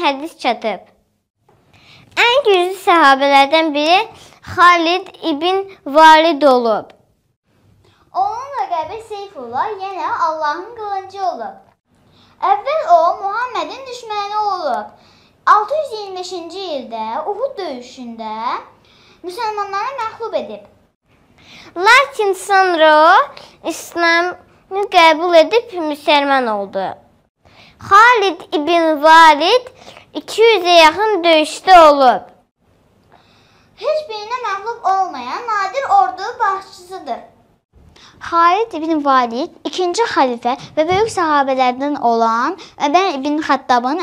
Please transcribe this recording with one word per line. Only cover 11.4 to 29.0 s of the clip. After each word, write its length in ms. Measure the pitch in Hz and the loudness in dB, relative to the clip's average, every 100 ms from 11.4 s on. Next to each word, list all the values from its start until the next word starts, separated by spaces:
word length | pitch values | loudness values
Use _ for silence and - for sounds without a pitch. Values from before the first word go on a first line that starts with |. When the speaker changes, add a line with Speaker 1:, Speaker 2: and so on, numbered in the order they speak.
| 190 190 _ _ _ _ _ _ _ _ | -10 -16 _ _ _ _ _ _ _ _
Speaker 2:
Əvvəl 480 | 349 403 508 622 370 | -2 0 0 -4 2
o, 80 | 349 339 403 392 | 2 2 -2 -6
Muhammedin 600 | 427 508 427 302 466 539 | -6 -6 -8 -10 -12 -16
düşməni 480 | 480 453 415 403 427 | -16 -10 -10 -8 -6
olub. 500 | 415 370 302 226 208 - _ _ _ _ - | -4 -4 -6 -8 -10 -18 _ _ _ _ 2
Altı 300 | 403 415 605 | 2 2 -4
yüz 240 | 554 427 | -6 -10
iyirmi 200 | 403 370 | -12 -12
beşinci 440 | 359 370 330 359 381 285 | -12 -12 -12 -12 -10 -10
ildə 280 | 226 226 220 247 311 | -10 -10 -8 -8 -8
Uhud 240 | 403 554 523 | -6 -6 -6
döyüşündə 760 | 349 254 240 - 240 226 220 220 240 339 - _ _ _ _ _ | -8 -10 -14 -18 -16 -14 -12 -8 -6 -8 -10 _ _ _ _ _
müsəlmanları 680 | 349 359 440 415 392 392 466 554 | -14 -8 -8 -6 -6 -6 -8 -8
məğlub 340 | 440 415 440 330 | -10 -10 -8 -8
edib. 280 | 220 208 - _ _ _ _ _ _ _ _ - - 339 | -8 -12 -20 _ _ _ _ _ _ _ _ -20 -16 -2
Speaker 1:
Lakin 560 | 392 508 539 - 403 | 4 4 2 -2 -4
sonra 560 | 381 - 392 370 339 311 302 320 | -4 0 2 2 2 4 6 6
o 640 | 403 571 - - _ - | 4 2 -6 -20 _ -12
İslamı 1120 | 311 - 339 339 339 359 - _ _ _ 381 403 381 | -10 -10 -4 0 0 -2 -6 _ _ _ -8 -2 4
qəbul 420 | 330 311 349 339 | 4 4 2 4
edib 360 | 311 440 453 359 311 | 4 2 -2 -6 -6
müsəlman 600 | 294 - 294 285 269 247 | -4 0 0 2 0 -2
oldu. 340 | 208 202 196 180 - _ _ _ _ _ _ - _ - | -4 -6 -8 -8 -10 _ _ _ _ _ _ -20 _ 2
Xalid 520 | 403 480 494 - 320 - | 4 6 4 0 -4 -6
ibn 520 | 294 294 339 320 311 | -4 0 0 2 2